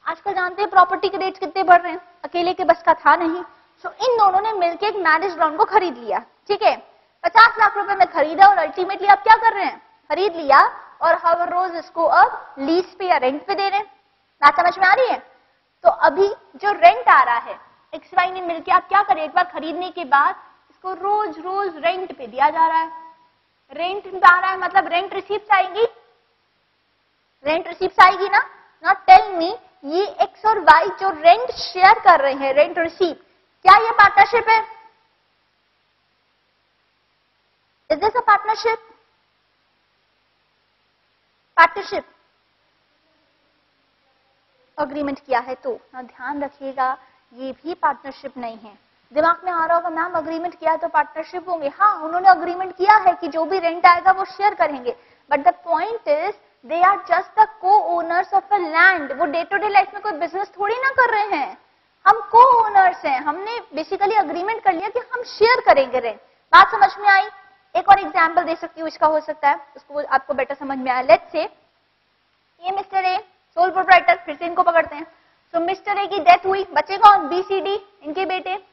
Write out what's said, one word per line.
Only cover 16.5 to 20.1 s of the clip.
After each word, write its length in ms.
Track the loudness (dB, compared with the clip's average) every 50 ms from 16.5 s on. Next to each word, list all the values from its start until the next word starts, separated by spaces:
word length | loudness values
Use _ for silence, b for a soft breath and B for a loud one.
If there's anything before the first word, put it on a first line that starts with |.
| _
जो 160 | -6 -4 -4
रेंट 360 | -2 6 6 4 4 6 2 2
आ 120 | 4 4 4
रहा 140 | 2 -2 -4
है, 220 | -6 -10 -16 -18 _ _ _ _ _ _ -18
एक्स 200 | -18 _ _ -2
वाई 180 | -2 -2 -2
ने 100 | -4 -8
मिलके 300 | -8 -8 -8 -8 -4 0
आप 160 | 0 0 0 2
क्या 140 | 0 0 2
करें, 200 | 0 -2 -4 -4
एक 80 | -4 -2
बार 100 | -2 -2
खरीदने 460 | -2 -6 -10 -10 -8 -8 -8 -10 -10
के 140 | -10 -12 -4
बाद 300 | 0